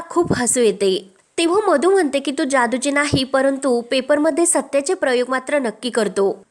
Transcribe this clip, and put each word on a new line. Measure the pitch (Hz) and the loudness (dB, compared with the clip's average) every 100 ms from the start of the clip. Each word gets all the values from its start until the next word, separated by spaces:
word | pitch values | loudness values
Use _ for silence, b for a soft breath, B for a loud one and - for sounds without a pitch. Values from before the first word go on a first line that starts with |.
| 330 | 0
खूप | 339 339 | -2 0
हसू | - 240 254 | 0 0 2
येते. | 226 190 196 185 - _ _ - | 0 2 0 -2 -6 _ _ -2
तेव्हा | 339 381 415 | 0 2 2
मधू | 285 349 | 2 4
म्हणते | 392 302 277 | 2 2 -2
की, | 277 | -4
"तू | 277 | -4
जादूचे | 285 269 233 247 277 | 0 0 0 -2 -2
नाही, | 285 294 277 | -2 0 0
परंतु | 262 262 269 269 277 240 | 0 0 0 0 0 -2
पेपरमध्ये | 240 269 262 294 320 320 339 | 0 -2 0 2 2 2 0
सत्याचे | 302 - 277 277 | 0 -2 -2 -2
प्रयोग | 370 285 247 247 | -2 0 0 0
मात्र | 262 254 285 | -4 -2 -2
नक्की | 240 - 247 | -2 -6 -4
करतो | 226 202 190 196 - - | -2 -2 0 -2 -2 -8